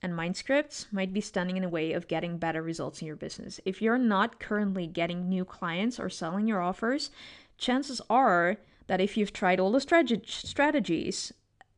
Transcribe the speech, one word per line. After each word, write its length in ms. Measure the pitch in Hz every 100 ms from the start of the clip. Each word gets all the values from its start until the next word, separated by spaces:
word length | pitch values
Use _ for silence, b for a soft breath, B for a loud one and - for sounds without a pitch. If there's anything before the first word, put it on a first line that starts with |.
and 140 | 180 170
mind 200 | 175 -
scripts 520 | - 277 294 - -
might 220 | 196 190
be 80 | 196
standing 360 | 202 190 180 185
in 60 |
the 60 | 185
way 240 | 165 160
of 160 | 160 -
getting 280 | 160 170 170
better 240 | 170 160
results 400 | 165 165 139 -
in 60 | 156
your 80 |
business. 460 | 151 - - - -
If 160 | 190 185
you're 160 | 220 254
not 440 | 233 196 226 -
currently 480 | - 208 208 190 165
getting 400 | 170 170 175 180
new 160 | 185
clients 560 | 185 - 175 170 226 240
or 100 | 180
selling 380 | - 160 190 220
your 120 | 196
offers, 520 | 180 190 226 285 - B B B B -
chances 420 | 247 254 269 240 -
are 460 | 233 254 175 170 208 b b -
that 120 | 180
if 160 | 196 220
you've 160 | 202
tried 280 | - 185 185
all 100 | 190
the 100 | 269
strate-, 480 | 269 339 247 226 -
strategies, 1040 | - - - 294 302 185 165 - - - - _ _ _